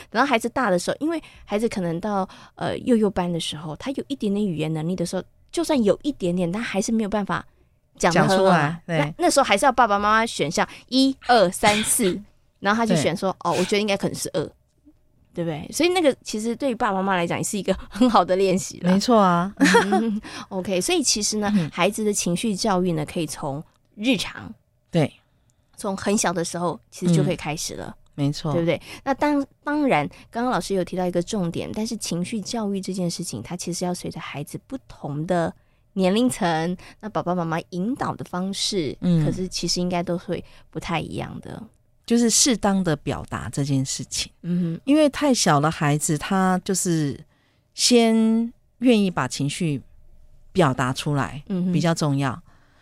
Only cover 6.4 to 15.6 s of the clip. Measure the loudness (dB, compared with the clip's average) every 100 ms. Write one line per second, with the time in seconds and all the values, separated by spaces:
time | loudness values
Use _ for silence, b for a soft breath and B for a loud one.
6.4 | 0 -2 -4 -4 0 0 0 -2 -2 -6
7.4 | -8 _ _ _ _ -2 2 4 4 4
8.4 | 6 4 2 -2 -4 -2 -2 0 2 4
9.4 | 4 4 4 4 4 4 4 2 2 -2
10.4 | -2 0 -2 B B 2 2 2 4 6
11.4 | 6 4 2 2 0 0 0 -2 -6 _
12.4 | _ _ -2 0 2 2 2 0 -2 -2
13.4 | -2 0 2 2 0 0 -2 -4 -6 -4
14.4 | -6 -8 _ _ _ _ _ _ _ -8
15.4 | -6 -6